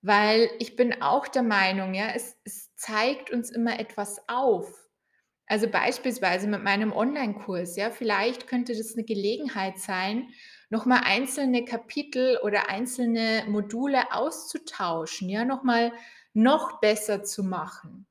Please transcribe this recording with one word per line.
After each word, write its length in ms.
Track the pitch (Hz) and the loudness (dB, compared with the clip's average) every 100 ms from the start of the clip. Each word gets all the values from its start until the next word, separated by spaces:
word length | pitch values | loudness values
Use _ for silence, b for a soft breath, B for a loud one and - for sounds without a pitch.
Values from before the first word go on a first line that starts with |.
Weil 480 | 190 208 208 220 226 - | 4 4 6 6 4 2
ich 180 | 233 - | -8 2
bin 240 | 240 - | 2 4
auch 260 | 143 220 - | 2 2 2
der 160 | 262 | 0
Meinung, 520 | 233 202 190 190 190 | 2 4 4 2 -2
ja, 160 | 190 220 | -2 -4
es, 220 | 247 - - | -4 -8 -16
es 320 | - - - - | -16 -16 -18 -14
zeigt 540 | - 214 240 285 - | -4 0 0 -2 -4
uns 200 | 247 233 | -4 -4
immer 300 | 233 233 - | -2 -2 -2
etwas 400 | 220 - 202 - - | -6 -6 -8 -8 -4
auf. 540 | 240 269 190 - - _ _ _ _ _ _ _ | 2 4 2 0 -16 _ _ _ _ _ _ _
Also 220 | 214 220 | 0 2
beispielsweise 800 | - - 254 254 220 185 185 208 | 2 0 0 -4 0 0 0 0
mit 140 | 202 | -2
meinem 280 | 196 202 214 | 0 0 0
Online-Kurs, 880 | - 233 294 240 208 - 180 180 175 | 0 0 0 -4 -4 -6 -6 -6 -4
ja, 140 | 214 | -4
vielleicht 560 | 226 226 196 226 247 - | -2 0 2 0 -2 -2
könnte 280 | 254 240 | -2 -2
das 200 | 220 226 | -4 -4
eine 100 | 233 | -6
Gelegenheit 760 | 220 202 202 262 285 214 190 185 | -2 0 0 -2 -4 -4 -4 -6
sein, 520 | - 185 190 220 - B B B B | -6 -2 0 -2 -6 B B B B
noch 160 | 220 247 | -2 4
mal 160 | 254 | 4
einzelne 600 | - 196 269 - 269 247 247 | 6 2 0 -2 0 0 0
Kapitel 720 | 226 - - 294 254 254 247 | -6 -6 -8 -4 0 2 2
oder 280 | 208 202 - | 2 0 0
einzelne 760 | 196 247 - 240 226 226 220 - | -2 -4 -2 0 2 2 0 0
Module 640 | 208 208 226 277 269 - | -2 -2 -2 0 2 2
auszutauschen, 1200 | - 269 311 - - - - 180 165 160 - 185 | 0 -2 -4 -10 -10 -10 -6 -2 -2 -4 -6 -4
ja, 160 | 202 | -2
noch 180 | 240 262 | -2 0
mal 300 | 262 233 233 233 B B B | 2 4 2 -2 B B B
noch 480 | 214 233 311 - - | 4 6 6 2 2
besser 440 | 214 214 - 202 | 2 2 0 -4
zu 200 | 202 - | -4 -4
machen 640 | 190 185 170 - 156 190 - | -4 -4 -8 -12 -20 -20 -20